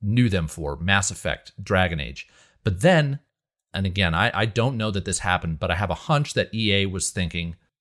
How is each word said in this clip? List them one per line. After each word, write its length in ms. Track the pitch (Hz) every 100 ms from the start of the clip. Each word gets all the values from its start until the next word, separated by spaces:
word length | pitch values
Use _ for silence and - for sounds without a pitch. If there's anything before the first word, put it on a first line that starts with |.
knew 260 | 104 120 123
them 200 | 95 78
for, 280 | - 73 73
Mass 360 | 87 98 95
Effect, 400 | 90 85 - - -
Dragon 360 | 95 95 92 82
Age. 280 | 62 64 - _ _ _
But 180 | - 90
then, 380 | 104 175 147 139 _ _ _ _ _ -
and 100 | 95
again, 300 | 90 92 82
I, 160 | 110
I 120 | - 110
don't 320 | 110 117 127
know 120 | 107
that 160 | 98 92
this 140 | 92
happened, 400 | 104 90 85 78
but 100 | 92
I 60 | 87
have 160 | 101
a 40 | 87
hunch 380 | - 147 143
that 180 | - -
E 220 | 113 107
A 120 | 98 98
was 240 | 95 -
thinking, 440 | - 87 85 85 82 _ _